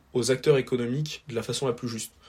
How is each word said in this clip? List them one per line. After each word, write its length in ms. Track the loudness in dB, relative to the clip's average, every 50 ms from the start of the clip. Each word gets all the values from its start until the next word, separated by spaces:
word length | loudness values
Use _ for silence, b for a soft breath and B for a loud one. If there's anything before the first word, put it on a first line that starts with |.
| -14 _ -2
aux 180 | 0 2 2
acteurs 280 | 2 4 6 6 6 6
économiques 680 | 4 2 -2 -2 0 -2 -2 -2 -4 -4 -6 -10 -12 -6
de 60 | -6
la 80 | -4 -4
façon 240 | -4 -4 -2 0
la 60 | -2 -2
plus 160 | -2 -4 -6
juste, 240 | -6 -6 -8 -10 -14 B B